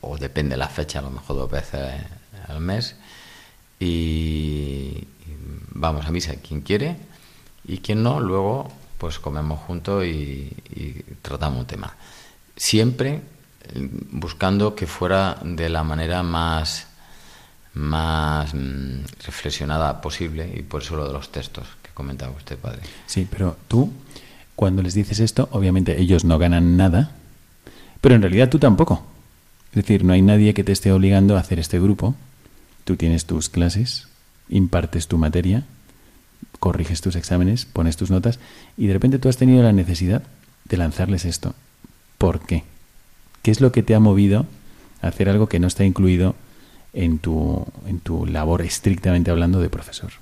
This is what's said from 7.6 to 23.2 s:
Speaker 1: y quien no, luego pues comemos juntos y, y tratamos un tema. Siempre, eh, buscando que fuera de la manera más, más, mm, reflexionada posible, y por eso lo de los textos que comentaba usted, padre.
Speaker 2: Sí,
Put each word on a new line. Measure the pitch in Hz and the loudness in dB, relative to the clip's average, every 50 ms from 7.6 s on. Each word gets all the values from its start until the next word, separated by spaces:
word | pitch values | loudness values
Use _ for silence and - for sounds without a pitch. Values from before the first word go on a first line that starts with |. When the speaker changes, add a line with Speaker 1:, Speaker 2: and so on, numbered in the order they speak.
| - | -12
Speaker 1:
y | - - 95 | -12 -12 -10
quien | - - 107 110 | -6 -4 -2 0
no, | 113 120 143 151 | 0 0 0 -2
luego | 131 92 92 98 98 101 117 139 143 131 - - - - - | -2 -2 -2 -2 -2 -2 -4 -4 -8 -12 -16 -20 -20 -14 -12
pues | - - 80 76 - | -10 -8 -8 -8 -8
comemos | - 76 71 76 76 76 76 73 | -8 -8 -6 -4 -4 -4 -6 -8
juntos | - - 87 85 78 95 101 101 95 | -8 -10 -10 -8 -6 -4 -4 -2 -2
y, | 87 82 78 73 69 67 67 69 67 - - - - - | -4 -4 -6 -8 -8 -10 -10 -12 -14 -16 -18 -18 -16 -14
y | - 76 73 - - - - 73 - | -12 -12 -12 -12 -14 -16 -18 -20 -18
tratamos | _ - 71 71 78 76 67 62 | _ -12 -8 -6 -4 -4 -4 -6
un | 64 | -8
tema. | - - - - - - _ - - - - - - _ _ _ _ _ | -10 -12 -14 -14 -14 -16 _ -20 -20 -20 -20 -20 -20 _ _ _ _ _
Siempre, | - - - - 107 113 123 123 123 127 135 147 147 - - - _ _ _ _ _ - - - | -8 -4 0 2 2 2 2 0 -2 -4 -4 -4 -8 -10 -16 -20 _ _ _ _ _ -20 -14 -10
eh, | 62 67 67 - - - - | -10 -8 -8 -10 -12 -12 -10
buscando | - - - 82 - - 98 92 98 101 104 107 104 | -10 -8 -8 -8 -6 -4 -2 0 2 2 0 0 -2
que | - 92 | -4 -8
fuera | 80 - - 90 87 95 98 98 95 - - - | -8 -6 -6 -2 0 2 2 0 0 -4 -6 -8
de | 82 87 78 82 82 | -8 -6 -4 -4 -2
la | 80 80 78 | -2 -2 -2
manera | 78 76 78 82 80 87 90 | -2 -2 -4 -4 -2 -2 -4
más, | 90 85 82 82 82 82 80 80 80 80 - - - - - _ - - - - - - - - - _ _ - - - - | -2 -2 -2 -2 -2 -2 -2 -2 -4 -4 -6 -10 -14 -18 -20 _ -20 -20 -20 -20 -20 -20 -20 -20 -20 _ _ -20 -20 -14 -8
más, | - 73 73 78 78 80 82 80 78 76 76 76 76 76 73 73 | -6 -4 -2 -2 -2 -2 -2 -2 -2 -2 -2 -2 -2 -4 -6 -6
mm, | 69 67 67 67 67 67 67 65 67 71 - - - - | -8 -8 -8 -8 -8 -10 -10 -10 -10 -12 -14 -16 -18 -18
reflexionada | - 71 - - 76 71 - 73 73 76 80 80 73 71 - | -16 -14 -10 -8 -8 -8 -6 -6 -4 -2 -2 -2 -2 -4 -6
posible, | - 76 - - 90 80 78 78 80 87 - | -8 -10 -8 -8 -8 -8 -8 -8 -10 -10 -10
y | 78 | -12
por | 78 - - 73 | -12 -10 -10 -10
eso | 67 - 82 | -8 -8 -8
lo | 76 73 | -6 -6
de | 69 | -6
los | 67 71 69 - | -8 -10 -12 -12
textos | - - - - - - 62 - - - | -12 -12 -12 -10 -14 -14 -16 -16 -18 -20
que | - - | -20 -20
comentaba | - - 69 69 69 64 - 64 | -14 -12 -12 -10 -10 -10 -12 -12
usted, | 65 76 - - 73 | -12 -14 -14 -16 -14
padre. | 65 - - 60 - 90 - - - - | -12 -10 -12 -12 -12 -16 -18 -20 -20 -16
Speaker 2:
Sí, | - - 95 | -6 -4 -4